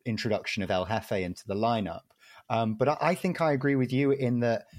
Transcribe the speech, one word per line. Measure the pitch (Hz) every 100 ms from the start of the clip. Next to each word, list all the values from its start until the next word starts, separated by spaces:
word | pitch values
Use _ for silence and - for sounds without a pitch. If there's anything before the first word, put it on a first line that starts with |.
introduction | - 107 117 104 - -
of | 92
El | 95 92
Jefe | 110 -
into | 101 90 92 -
the |
lineup? | 101 117 117 92 - _ _ - - -
Um, | 113 110
but | 110 131
I, | 151
I | 156
think | 180 185 -
I | 160
agree | 139 139 139
with | 127
you | 127 139
in | 135 127 120
that, | 120 117 -